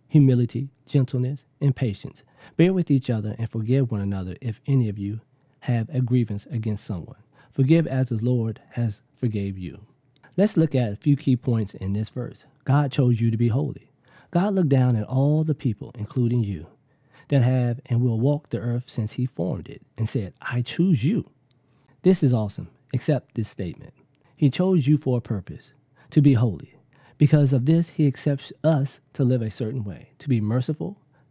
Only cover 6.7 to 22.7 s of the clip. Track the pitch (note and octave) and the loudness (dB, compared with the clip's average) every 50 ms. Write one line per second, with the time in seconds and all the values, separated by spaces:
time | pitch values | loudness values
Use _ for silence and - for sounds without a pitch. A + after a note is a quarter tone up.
6.7 | G#2 G2+ - - G2+ F2 D2+ - - _ _ _ _ _ _ _ _ - C3+ C3 | -6 -6 -6 -8 -10 -10 -10 -12 -18 _ _ _ _ _ _ _ _ 0 2 4
7.7 | D#3+ E3+ D#3 - C3 C3 C3 B2 A#2+ G#2+ A2 B2 B2+ A#2+ A2+ A2 G#2+ - _ _ | 4 4 2 0 0 -2 -2 0 -2 -2 -2 0 0 0 -2 -4 -6 -10 _ _
8.7 | - A#2+ A#2+ A2+ G#2 - _ _ _ _ - A#2 G#2 G#2 G2+ G2 G2 F#2+ F2+ D#2+ | -6 -4 -4 -4 -4 -8 _ _ _ _ -4 -4 -2 -2 -4 -6 -6 -8 -10 -12
9.7 | - - - - _ _ _ _ _ _ _ - _ - G3 G#3+ - E3 D#3+ D#3 | -12 -14 -20 -20 _ _ _ _ _ _ _ -6 _ 0 0 2 2 2 0 2
10.7 | - B2+ B2 G#2+ G2+ - - D3 C#3+ C3+ - C#3+ B2+ B2 - C3 A#2 A2+ G#2+ F#2+ | 2 0 0 -2 -4 -2 0 2 2 2 2 0 0 0 0 -2 -2 -2 -2 -4
11.7 | - - F#2+ F#2+ G2 G#2 A2 - - C3 A#2+ - - - _ _ _ _ - - | -8 -8 -6 -4 -4 -4 -4 -6 -8 -10 -10 -10 -12 -16 _ _ _ _ -2 0
12.7 | C3+ C#3+ D3 C3+ - - C3 B2 A#2+ G#2+ A#2 A2+ A2 A2 A#2 A#2 G#2+ C3+ D3+ C#3+ | 2 2 2 0 0 2 2 2 2 2 2 0 2 2 0 0 0 0 -2 -4
13.7 | - - - _ _ _ _ _ _ - _ _ - F3 F#3 G#3+ G3 F#3+ F3+ C#3 | -8 -12 -16 _ _ _ _ _ _ -20 _ _ -2 0 0 0 2 2 2 4
14.7 | C3+ C3 B2+ B2+ B2 G#2+ G#2 - B2 C3 C#3 D3 D3+ D#3 D#3+ D#3 D3 - - B2+ | 4 4 4 4 2 0 0 -2 0 2 2 2 2 2 0 0 -2 -2 -2 -4
15.7 | G#2 - - - - - G2+ - - C3 A#2+ A#2 A#2+ A#2+ A2 G2+ G2 D#2 - - | -4 -4 -8 -14 -12 -12 -10 -6 -2 0 0 2 2 0 0 -2 -4 -8 -10 -14
16.7 | _ _ _ _ _ _ _ _ _ - - - D3 C#3 A#2 B2+ C3 B2+ B2 A#2+ | _ _ _ _ _ _ _ _ _ -16 -4 0 2 2 4 2 2 0 0 -2
17.7 | A#2+ B2+ - - A#2+ A#2 B2 B2+ A2+ A2 A#2+ C#3 D3 D3 - - - G#2+ F#2+ A#2+ | -4 -6 -4 -2 0 0 0 0 0 0 0 0 0 -2 -4 -8 -8 -6 -4 -4
18.7 | A#2+ B2 B2 - - - A2 G#2+ - - B2 B2+ - - E2+ F#2 - F2+ - - | -4 -6 -6 -8 -6 -6 -6 -6 -4 -6 -6 -6 -4 -6 -6 -6 -6 -8 -10 -14
19.7 | - - _ _ _ - A2+ G#2+ - B2+ G2+ F#2 - - - - A#2+ B2 A#2+ - | -18 -20 _ _ _ -6 -4 -4 -4 -4 -6 -6 -10 -12 -10 -6 -4 -4 -4 -4
20.7 | - - E3+ G3 F3 A2 G#2 D3+ A3+ G3 - - _ _ _ _ _ _ _ _ | -2 0 2 2 2 2 2 0 -2 -2 -4 -8 _ _ _ _ _ _ _ _
21.7 | _ _ _ _ _ _ - F3+ F#3+ - - C3 B2 A2+ G#2+ G2+ - - F2 - | _ _ _ _ _ _ 2 2 2 4 4 2 2 2 0 -2 -6 -10 -14 -14